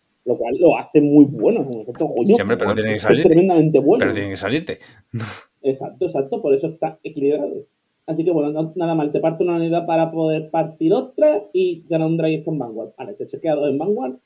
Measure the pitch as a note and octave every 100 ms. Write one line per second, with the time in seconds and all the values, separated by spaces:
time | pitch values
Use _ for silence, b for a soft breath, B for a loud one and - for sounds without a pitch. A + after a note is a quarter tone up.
0 | _ _ B2 A#2+ A2+ C3 E3 A#2+ - D3+
1 | D3 D3 C#3 B2 B2+ A3 C#3 A#2 G#2+ A#2+
2 | D3+ A#2+ A#2+ A3+ G2 A#2 G#2 G#2+ G#2+ G#2
3 | G#2+ A#2+ D#3+ D#3+ F#3+ E3 D#3 C3+ C3+ G#3
4 | G2 G2+ G2+ F#2+ G2 D3 E3+ - b b
5 | _ A#2 G#2+ - - _ C3+ C3+ C3+ -
6 | F3+ E3 C3+ A3+ D3+ C3+ D#3+ - D#3 -
7 | - C#3+ C#3 D3 - - - _ _ _
8 | - D#3+ E3 E3 D3 D#3 D#3+ F3+ E3 D#3+
9 | D3 D3 D#3+ D#3+ F3+ E3+ E3 E3+ E3 E3
10 | D#3+ E3 D#3+ D#3 D#3 E3 D#3+ - D#3+ A#3
11 | B3+ - D4+ D4+ - F#3 F#3 E3 E3 E3
12 | D#3+ E3 D#3+ D#3 D#3+ D3+ A#2+ A2 A#2 -
13 | A2+ G#2 A#2+ - E3 D3 D3 C3+ E3+ A3
14 | B3+ B3+